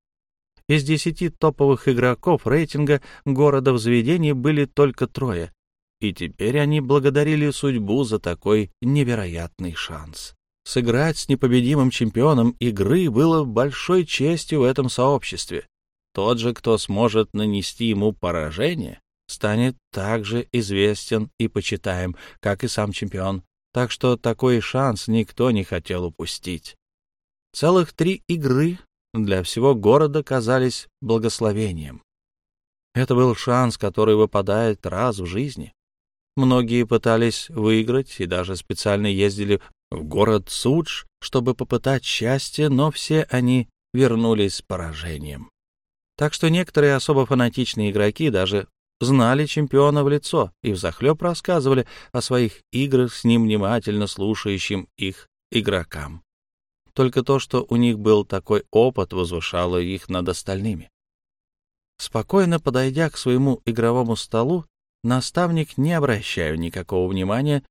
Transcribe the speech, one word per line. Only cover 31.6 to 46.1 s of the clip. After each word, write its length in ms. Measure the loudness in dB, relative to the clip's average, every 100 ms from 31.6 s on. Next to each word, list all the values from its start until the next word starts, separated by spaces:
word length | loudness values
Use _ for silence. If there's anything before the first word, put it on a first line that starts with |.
| -4 -6 -10 -16 _ _ _ _ _ _ _ _ _
Это 200 | -4 2
был 200 | 4 4
шанс, 440 | 2 0 2 0 -2
который 380 | -4 2 4 4
выпадает 680 | 4 2 0 0 0 -2
раз 340 | -6 -2 -2 -2
в 80 | -6
жизни. 460 | -6 -6 -8 -16 _ _ _ _ _ _ 0
Многие 480 | 4 4 2 0
пытались 640 | 2 2 2 2 2 -2 -8
выиграть 680 | -2 2 2 2 -2 -4 -8
и 60 | -4
даже 300 | -4 -4 -8
специально 500 | -8 -6 -2 0 0
ездили 540 | 0 0 0 -2 -2 -2 _ _
в 140 | -12
город 460 | -6 0 2 2 -2
Судж, 540 | -2 0 0 -2 -10 -14 _
чтобы 340 | -4 -2 -2
попытать 500 | -4 -2 -2 0 -2
счастье, 640 | -2 -4 -2 -2 -4 -2 0
но 220 | 2 2
все 360 | -2 -2 0 0
они 380 | 0 2 0 -2 _ _
вернулись 640 | 2 2 4 2 2 0 -2
с 60 |
поражением. 880 | -8 -8 -8 -10 -10 -10 -10 -14 -16 _ _ _ _ _ _